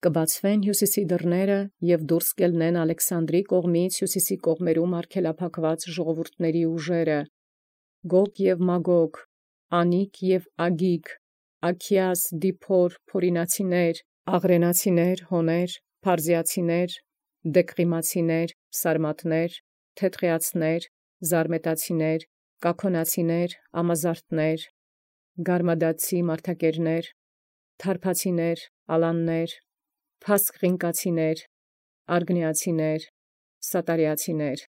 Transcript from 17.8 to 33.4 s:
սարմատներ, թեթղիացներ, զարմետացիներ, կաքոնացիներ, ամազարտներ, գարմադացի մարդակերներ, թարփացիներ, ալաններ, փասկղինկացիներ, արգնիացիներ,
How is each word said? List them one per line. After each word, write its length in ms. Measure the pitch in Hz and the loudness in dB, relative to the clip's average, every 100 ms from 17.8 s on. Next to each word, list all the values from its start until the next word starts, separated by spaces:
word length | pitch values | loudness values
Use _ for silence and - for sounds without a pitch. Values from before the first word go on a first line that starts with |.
| 175 165 160 185 165 165 165 - _ | 0 0 -2 -2 0 0 -2 -6 _
սարմատներ, 880 | - 170 160 156 151 170 160 170 - _ _ _ - | -4 -2 0 0 -2 -2 0 -2 -6 _ _ _ -4
թեթղիացներ, 880 | 190 - 180 165 - 175 160 165 - _ _ _ | -4 0 -2 0 -2 -2 0 0 -4 _ _ _
զարմետացիներ, 1040 | 165 170 160 165 165 160 - 165 156 160 - _ _ _ | -2 0 0 -2 -2 -4 -2 -2 0 -2 -6 _ _ _
կաքոնացիներ, 920 | 175 170 196 175 160 - 165 165 175 - _ | -4 -2 -2 -2 -2 -2 0 0 -2 -6 _
ամազարտներ, 960 | 170 170 170 170 170 _ 160 156 160 - _ _ _ _ _ _ - | -4 0 0 -2 -4 _ -2 0 -2 -6 _ _ _ _ _ _ -8
գարմադացի 840 | 170 180 175 165 160 160 - 180 | -2 0 2 2 0 -2 -2 -2
մարդակերներ, 840 | 175 165 - 165 165 160 165 165 165 _ _ _ _ _ _ _ | 0 -2 -4 -2 0 0 -2 -2 -4 _ _ _ _ _ _ _
թարփացիներ, 840 | 185 180 190 180 190 175 165 170 - _ | -4 -2 -2 -2 0 0 0 -2 -8 _
ալաններ, 720 | - 160 165 165 165 165 165 - _ _ _ _ _ _ | -2 0 2 0 0 -2 -4 -8 _ _ _ _ _ _
փասկղինկացիներ, 1200 | - 202 - - 185 180 170 170 185 165 160 160 - _ _ _ _ _ - | 0 0 0 -2 -2 0 -2 -2 -2 0 0 -2 -8 _ _ _ _ _ -2
արգնիացիներ, 1000 | 175 175 175 160 160 - 165 156 156 - _ _ _ | -2 0 0 0 -2 -2 0 0 -2 -6 _ _ _